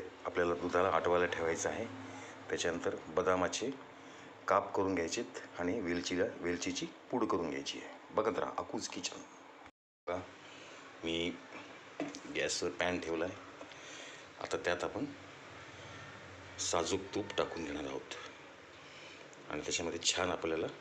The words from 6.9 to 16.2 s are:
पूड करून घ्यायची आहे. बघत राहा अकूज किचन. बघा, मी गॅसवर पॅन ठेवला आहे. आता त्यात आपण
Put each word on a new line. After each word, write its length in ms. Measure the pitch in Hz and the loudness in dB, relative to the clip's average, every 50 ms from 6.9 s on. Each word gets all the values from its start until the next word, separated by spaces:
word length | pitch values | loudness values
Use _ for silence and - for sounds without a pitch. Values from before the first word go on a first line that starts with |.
| - - - - | -6 -10 -6 0
पूड 160 | 131 120 110 | 2 4 4
करून 240 | - 104 87 85 78 | 4 4 2 2 2
घ्यायची 280 | 69 69 71 - - - | 0 -2 -2 -4 -4 -6
आहे. 360 | - - - - - - - | -8 -10 -12 -14 -10 0 2
बघत 240 | 107 107 113 92 - | 4 4 4 4 2
राहा 140 | - - - - | 0 0 0 -2
अकूज 300 | - - - 113 92 - | -4 -2 -2 -4 -4 -4
किचन. 280 | - 95 - - - - - - - - - - - - - - _ _ _ _ _ _ - - | -4 -4 -4 -4 -4 -6 -12 -14 -16 -18 -18 -18 -18 -18 -18 -20 _ _ _ _ _ _ -4 -2
बघा, 100 | 90 92 92 - - - - - - - - - - - - - - - 85 | -2 -2 -4 -8 -14 -16 -16 -16 -14 -14 -14 -14 -14 -14 -14 -14 -12 -4 -2
मी 280 | 82 82 85 85 87 87 - - - - - - - - - - - - - - - - - - - - | 0 2 2 2 2 0 -4 -10 -12 -12 -12 -12 -12 -14 -14 -14 -12 -4 -4 -4 -4 -4 -8 -8 -4 0
गॅसवर 340 | - 69 80 - - 92 85 | 0 2 2 2 2 0 0
पॅन 300 | - - 87 90 90 80 | 2 2 2 4 4 2
ठेवला 240 | - 80 82 80 82 | 2 0 2 2 2
आहे. 100 | 92 95 - - - - - - - - - - - - - - - - - - - - - | 0 -2 -6 -10 -12 -12 -12 -12 -12 -12 -14 -12 -12 -12 -12 -12 -12 -12 -14 -14 -14 -8 -6
आता 160 | - - 82 | -4 -2 0
त्यात 280 | - - 87 87 - - | 2 2 2 2 2 0
आपण 200 | - - 101 147 143 - - - - - - - - - - - - - - - - - - - - - - | 0 0 0 -2 -2 -4 -10 -12 -14 -14 -14 -14 -14 -14 -14 -14 -14 -14 -12 -12 -12 -12 -12 -12 -12 -12 -14